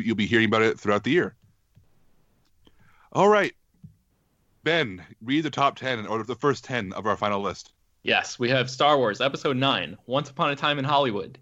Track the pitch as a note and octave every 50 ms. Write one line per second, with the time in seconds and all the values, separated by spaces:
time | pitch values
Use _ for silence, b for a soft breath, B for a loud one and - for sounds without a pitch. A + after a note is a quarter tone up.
0 | A2+ A2+ A2 G2 G#2 F2 A#2 A2 A2+ G#2+ G#2+ A2 A2 A2+ - - - G2+ G2+ G#2
1 | G2+ B2 D3 F3 C#3+ - - _ _ _ _ _ _ _ _ - - _ _ _
2 | _ _ _ _ _ _ _ _ _ _ _ _ b b b b b b b b
3 | b b - C#3+ F#3 G#3 G#3+ G#3 F#3 C#3+ - _ _ _ _ _ - - - _
4 | _ _ _ _ _ _ _ _ _ _ _ _ - D3+ E3 E3+ D3 A2 F#2 F2+
5 | - - - - A2 A#2 C#3 D#3 D#3+ D3 - D3+ C#3 C#3 - - B2 C3 B2+ A2+
6 | G#2 F#2+ G#2+ A2+ G#2+ A#2 B2 - - C#3+ B2+ - - - C3 A#2+ G#2 F#2 - -
7 | G2+ A2 G2 - G#2+ G#2 G#2 G2+ G2+ F#2 F2 - - - _ _ _ _ _ _
8 | - G2 - - - - - - B2 A#2+ C3+ C3 B2 C3 - - D3+ D3 D3+ C#3
9 | B2 A2 G2+ - A#2+ C#3 C#3 - - D#3 C3 B2+ C3+ C#3 A#2+ G2 E2+ D2+ F#2+ -
10 | _ - B2 C#3+ C#3+ - - - E3 D3 C#3 C#3+ - D3 D3 C#3+ C3+ C#3+ D3 C#3
11 | C#3+ B2 G#2 G2+ E2 - - -